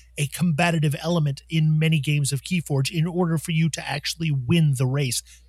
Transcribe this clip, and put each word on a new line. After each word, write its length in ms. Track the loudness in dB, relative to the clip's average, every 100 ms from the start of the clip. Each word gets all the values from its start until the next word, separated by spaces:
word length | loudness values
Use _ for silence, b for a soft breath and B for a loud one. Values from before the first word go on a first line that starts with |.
| B -6
a 100 | -4
combative 680 | 0 0 2 2 2 0 0
element 420 | -2 0 0 -2 -4
in 300 | 0 2 2
many 200 | 2 0
games 320 | 0 0 0
of 80 | -2
Keyforge 480 | -2 -4 -2 -2 0
in 160 | -2 -2
order 300 | 0 0 -2
for 140 | -2
you 180 | 0 0
to 200 | -2 -8
actually 420 | -8 -6 -6 -4
win 440 | -2 2 4 4 2
the 80 | 0
race 380 | 0 -2 -4 b b